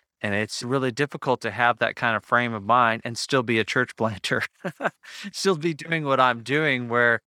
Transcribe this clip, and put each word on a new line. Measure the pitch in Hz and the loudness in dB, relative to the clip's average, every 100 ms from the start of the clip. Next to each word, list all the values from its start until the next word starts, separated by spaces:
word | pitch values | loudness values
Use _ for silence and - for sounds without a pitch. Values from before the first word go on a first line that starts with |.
| _ _ | _ _
And | 107 | -4
it's | 101 107 - | -2 -4 -6
really | 120 135 127 | -4 -2 -2
difficult | 110 143 - 143 120 | -4 -6 -4 -2 -2
to | 113 | -2
have | 104 120 120 | 0 2 2
that | 113 - | -2 -2
kind | 120 107 | -2 -2
of | |
frame | - 120 120 | 0 0 0
of | 110 | -2
mind | 101 120 117 113 | 2 4 4 0
and | 120 113 | -6 -8
still | - 135 | 0 0
be | 113 113 | 2 0
a | |
church | 104 131 123 - | 0 0 -2 -2
planter, | 110 98 - 127 - _ | -4 -2 -4 -4 -4 _
<laughs> | 185 - 214 - - - 202 | -12 -6 -6 -6 -18 -14 -12
still | - 196 165 | -4 0 0
be | 170 | -2
doing | 147 165 165 | -4 -4 -2
what | 147 131 | 2 4
I'm | 127 117 | 4 2
doing, | 110 147 156 127 120 | 0 0 2 0 0
where | 120 120 113 _ | 4 4 2 _